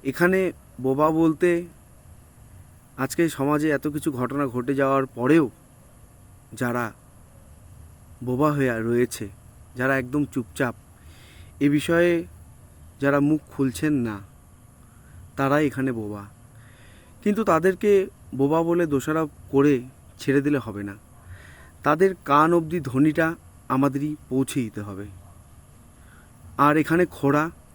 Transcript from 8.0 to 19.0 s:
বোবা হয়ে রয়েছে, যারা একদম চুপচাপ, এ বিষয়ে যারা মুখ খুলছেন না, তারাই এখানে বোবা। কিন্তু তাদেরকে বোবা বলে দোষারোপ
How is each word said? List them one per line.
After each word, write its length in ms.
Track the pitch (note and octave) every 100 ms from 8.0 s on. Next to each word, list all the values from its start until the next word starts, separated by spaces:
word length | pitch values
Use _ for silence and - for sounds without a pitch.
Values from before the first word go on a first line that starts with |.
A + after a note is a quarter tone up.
| - -
বোবা 260 | B2 B2+ D3+ C#3+
হয়ে 160 | C3 A2+ A2+
রয়েছে, 380 | A#2+ B2 - G#2 - - - - B2+
যারা 180 | C3 C3+
একদম 260 | B2 D3 C#3
চুপচাপ, 440 | C3+ A2+ - C3 - - - - - - - - -
এ 60 | C#3+
বিষয়ে 440 | D3 - E3+ F3 E3+ F3 - - - - - - -
যারা 180 | C#3 C#3+
মুখ 200 | C#3+ D3+ -
খুলছেন 440 | - C3+ A#2+ D#3 D3 A#2
না, 100 | G2+ G2+ - - - - - - - - - - -
তারাই 280 | C3+ D3 D3+
এখানে 240 | - C3
বোবা। 300 | A#2 G#2 G#2 G#2+ - - - - - - - - -
কিন্তু 220 | G3+ G#3
তাদেরকে 460 | G#3 D#3+ F3+ F#3 G#3 G3 F#3 - -
বোবা 260 | B2+ C#3 D#3+
বলে 220 | E3 E3+ E3
দোষারোপ 440 | C#3